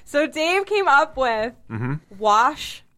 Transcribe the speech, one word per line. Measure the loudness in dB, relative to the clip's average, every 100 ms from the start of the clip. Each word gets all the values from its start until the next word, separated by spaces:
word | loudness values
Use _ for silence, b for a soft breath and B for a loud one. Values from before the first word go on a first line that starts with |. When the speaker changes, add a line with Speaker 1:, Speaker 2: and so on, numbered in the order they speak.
Speaker 1:
So | -4 -2 -2
Dave | -2 0 0 0
came | 0 4
up | 4 2 -2
with | -2 -2 -4 -8 -12
Speaker 2:
Mm-hmm. | -8 -6 -6 _ -4
Speaker 1:
Wash | 2 4 2 0 -12 -14 _